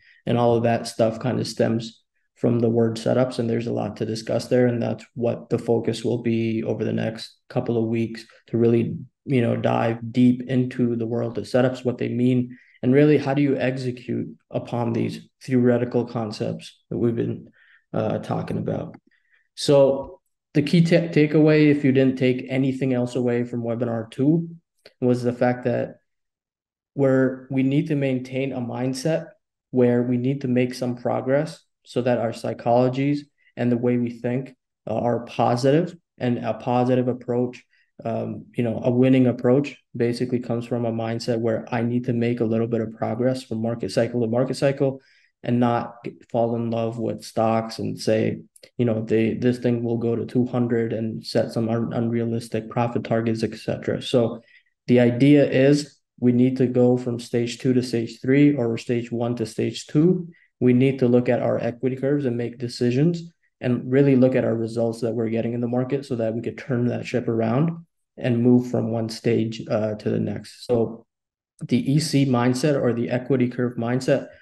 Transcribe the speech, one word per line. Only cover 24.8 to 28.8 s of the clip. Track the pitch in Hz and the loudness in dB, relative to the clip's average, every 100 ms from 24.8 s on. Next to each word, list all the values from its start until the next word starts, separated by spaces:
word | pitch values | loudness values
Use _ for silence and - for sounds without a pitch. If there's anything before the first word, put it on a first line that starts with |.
| - _ | -20 _
was | 123 123 | 0 0
the | 120 | -2
fact | 120 123 123 | 0 0 0
that | 127 120 117 - _ _ _ _ _ _ _ _ _ | -2 -4 -6 -10 _ _ _ _ _ _ _ _ _
where | 139 135 131 131 - - | 0 2 4 2 -2 -4
we | 131 | -2
need | 131 143 165 | 2 0 0
to | 143 | 0
maintain | 135 127 127 131 135 | 0 -2 -4 -6 -4
a | 123 | -6
mindset | 117 120 | -6 -4